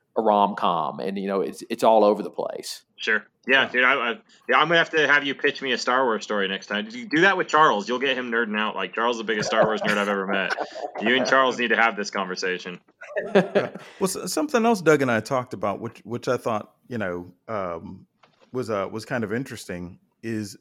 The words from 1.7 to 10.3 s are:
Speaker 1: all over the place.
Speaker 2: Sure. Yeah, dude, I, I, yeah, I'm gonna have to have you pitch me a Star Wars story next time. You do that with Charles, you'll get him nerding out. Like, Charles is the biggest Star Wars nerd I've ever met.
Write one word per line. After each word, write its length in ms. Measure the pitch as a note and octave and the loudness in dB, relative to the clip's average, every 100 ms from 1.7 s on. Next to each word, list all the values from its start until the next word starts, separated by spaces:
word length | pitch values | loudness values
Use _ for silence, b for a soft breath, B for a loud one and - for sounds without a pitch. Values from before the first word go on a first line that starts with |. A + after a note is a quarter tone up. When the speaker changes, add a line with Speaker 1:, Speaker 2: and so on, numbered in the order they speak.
| - | 0
Speaker 1:
all 200 | A#2 A2 | 4 6
over 180 | G#2 G2+ | 6 4
the 80 | - | -2
place. 540 | - - - - - _ - | -8 -8 -10 -12 -16 _ -8
Speaker 2:
Sure. 280 | A2+ G#2+ - _ A#2 | -2 -2 -4 _ 2
Yeah, 220 | C3+ A#2+ | 2 4
dude, 160 | B2+ B2+ | 4 4
I, 80 | |
I, 180 | C3+ A#2 G#2+ b b - | 4 0 -4 b b 0
yeah, 80 | C3 | 2
I'm 100 | D#3+ | 4
gonna 100 | E3 | 4
have 120 | E3 | 4
to 180 | D#3+ C#3 | 2 4
have 160 | C#3+ C#3 | 4 2
you 80 | |
pitch 280 | B2+ C#3+ - | 0 -2 -2
me 100 | C3+ | -2
a 60 | A#2+ | -2
Star 260 | C3 B2+ | 2 2
Wars 200 | B2+ G#2+ | 2 0
story 240 | - G#2 F#2+ | -2 -2 -2
next 180 | G2 - | -4 -6
time. 200 | G#2 A2 | -6 -6
You 160 | A#2+ A2+ | -10 -2
do 140 | D#3 | 2
that 160 | G3 F#3 | 4 2
with 100 | - | 2
Charles, 400 | D3+ D#3 G#2 G2+ | 4 6 4 0
you'll 100 | B2 | -2
get 180 | C3+ B2+ | -2 -2
him 120 | B2 | -2
nerding 300 | A#2 A2 G#2+ | -2 -2 -2
out. 160 | G#2+ - | -2 -4
Like, 180 | F#2 | -6
Charles 220 | A2+ A#2+ A2+ | -2 0 0
is 40 | |
the 40 | |
biggest 240 | G#2+ G#2+ G#2 | -2 -2 0
Star 160 | A2 | 2
Wars 180 | A2 G#2+ | 2 2
nerd 160 | G#2 G#2 | 0 0
I've 120 | G2+ | 0
ever 180 | G2 | 0
met. 280 | F#2+ | -2